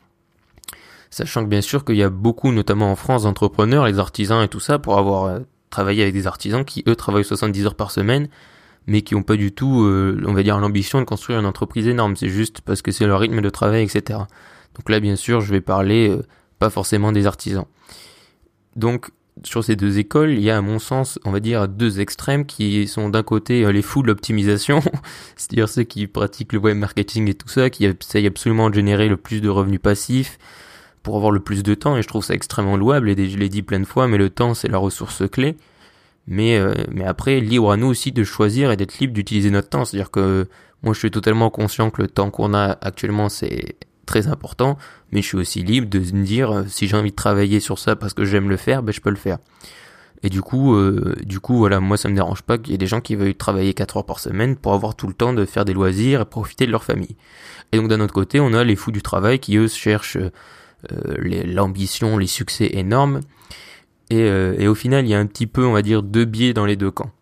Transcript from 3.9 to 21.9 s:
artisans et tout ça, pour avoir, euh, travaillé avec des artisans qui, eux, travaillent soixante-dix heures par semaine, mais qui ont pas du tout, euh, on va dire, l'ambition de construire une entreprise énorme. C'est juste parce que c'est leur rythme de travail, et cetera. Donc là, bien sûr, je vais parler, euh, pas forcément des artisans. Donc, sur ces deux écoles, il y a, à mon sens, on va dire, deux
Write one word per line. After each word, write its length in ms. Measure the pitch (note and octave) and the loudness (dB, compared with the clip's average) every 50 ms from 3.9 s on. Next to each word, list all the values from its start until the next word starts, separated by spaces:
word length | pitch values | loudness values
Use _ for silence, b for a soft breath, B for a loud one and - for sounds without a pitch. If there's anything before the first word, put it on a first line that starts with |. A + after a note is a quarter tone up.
| G2 G2 | 2 0
artisans 420 | F#2+ - - - G#2 F#2+ A2+ A2+ | -2 -2 -4 -4 -2 0 2 2
et 60 | A2 G2+ | 2 0
tout 140 | - - | -2 -4
ça, 180 | - - D3 D3 | -2 -2 -2 -2
pour 180 | C#3+ A2 G2+ G2+ | 0 2 2 2
avoir, 280 | G2 G2 G2+ F#2+ F#2+ | 4 2 2 0 0
euh, 140 | F#2+ F2+ F#2+ C3 - _ _ _ _ | -2 -4 -6 -8 -12 _ _ _ _
travaillé 320 | - - G2 G2 G2+ G#2+ G#2 | -6 -2 0 0 2 2 2
avec 100 | G2 F#2+ | 2 0
des 140 | G2 F#2 F#2 | 0 -2 -4
artisans 360 | - - - G2+ G#2 B2+ C#3 | -6 -6 -4 -2 -2 -2 -2
qui, 180 | C#3 - - - - | -4 -8 -4 0 0
eux, 80 | A#2 | 0
travaillent 300 | - - - G2+ G#2 G2+ | 0 0 0 0 0 0
soixante-dix 400 | - G#2+ G2 - G#2+ G2+ G2 G2+ | 0 -2 -2 -2 -2 -2 0 -2
heures 100 | G#2 G2 | -2 -2
par 160 | - G#2+ G2 | -4 -6 -6
semaine, 380 | - - G2 G#2 B2 C#3+ D3 D3 b b b b b b b b b b b | -4 -2 0 0 0 0 -2 -4 b b b b b b b b b b b
mais 160 | - G#2 G#2+ | 0 0 0
qui 140 | G#2 - G#2+ | 0 0 -2
ont 80 | G#2 F#2+ | -2 0
pas 140 | - G#2 G#2+ | 2 2 2
du 160 | G2+ G2 - | 0 -2 -2
tout, 320 | - C3 C3+ C3+ B2 A2 | -2 -2 0 2 4 4
euh, 360 | G2+ F#2+ F#2+ F#2+ F#2+ F#2+ G#2 - | 4 4 2 2 0 0 -2 -2
on 80 | F#2+ G#2 | 0 0
va 100 | F#2+ G2 | 2 2
dire, 140 | G#2 G#2 G2+ | 2 2 2
l'ambition 400 | G#2 G#2 G2+ G2+ F#2+ - - C#3 | 0 0 0 0 -2 0 0 -2
de 60 | B2+ | -2
construire 340 | - A2 G#2 - - B2 A2+ | -2 -4 -6 -4 -4 -2 0
une 60 | G#2 | 0
entreprise 420 | G2 F#2+ - A2 - - A#2 G#2+ A#2 | -2 -2 -4 -6 -4 -2 -2 0 0
énorme. 300 | B2 A#2+ A2+ G#2 G2 - | 0 2 0 0 0 -2
C'est 100 | - G2 | -2 -2
juste 320 | F#2 G2+ A2+ - - - | -2 0 -2 -2 -4 -8
parce 220 | - - G#2 - | -6 -4 -4 -4
que 100 | - - | -2 -4
c'est 160 | G2 - G#2+ G#2 | -2 0 2 2
leur 140 | G2 F#2+ | 2 2
rythme 180 | G#2+ C3 A#2+ A2+ | 2 0 0 0
de 100 | G2+ G2+ | -2 -2
travail, 340 | - - - G#2 G#2+ A2+ A2 | -2 0 0 2 2 2 2
et 40 | G2+ | 0
cetera. 400 | - G#2+ G2+ - A2 G#2+ G2+ - B B B B B B B B B | 0 -2 -4 -4 -4 -6 -8 -10 B B B B B B B B B
Donc 140 | - - - | -10 -2 0
là, 100 | G#2+ G#2+ | 0 2
bien 160 | G#2 G2+ G2+ | 2 2 0
sûr, 240 | F#2+ - - A#2+ A#2 | 0 0 0 0 0
je 120 | G#2 G2+ | 2 2
vais 100 | G2+ G2 | 0 0
parler, 480 | F#2 - F#2+ G2 G2 G2 G#2+ A#2 A#2 G#2 | 0 0 0 2 2 2 4 4 4 4
euh, 140 | F#2 - - - b b b b b - | 2 0 -4 -8 b b b b b -2
pas 100 | - A2 | 0 0
forcément 440 | - G#2 F#2+ - - G#2 G2+ G#2+ G#2+ | 0 0 -2 0 0 2 2 2 2
des 120 | G#2 G2 | 2 2
artisans. 380 | G2+ F#2+ - - - G2 G2 F#2 - _ B B B B B B B B B B B B B B B _ _ _ _ - | 2 0 -2 -4 -6 -6 -6 -6 -8 _ B B B B B B B B B B B B B B B _ _ _ _ -8
Donc, 360 | A#2 A2 A#2 A#2+ A#2+ - - - _ _ _ _ - - | -4 -2 -2 -2 -2 -6 -12 -20 _ _ _ _ -20 -14
sur 200 | - - A#2 A2 | -6 -4 -2 0
ces 140 | - A2 G2 | 0 0 2
deux 220 | G2 G2+ G2 G#2 | 2 2 2 0
écoles, 320 | G#2 - - D3 D#3 D#3 | 0 2 2 2 2 2
il 100 | C#3+ A2 | 2 2
y 80 | G2+ G#2+ | 2 2
a, 80 | A2 G#2+ | 2 2
à 40 | |
mon 180 | G2+ G2+ G#2+ A2 | 0 0 -2 -4
sens, 380 | - - C3 C3 C3 - - - - | -4 -2 -2 -2 -2 -2 -6 -6 -6
on 80 | G2 | -4
va 80 | G2 G2+ | -2 -2
dire, 300 | G#2+ A2+ A#2 A2+ G2+ F#2+ | -2 0 0 0 0 -2
deux 320 | G2 G2+ A#2+ A#2 | -2 0 0 0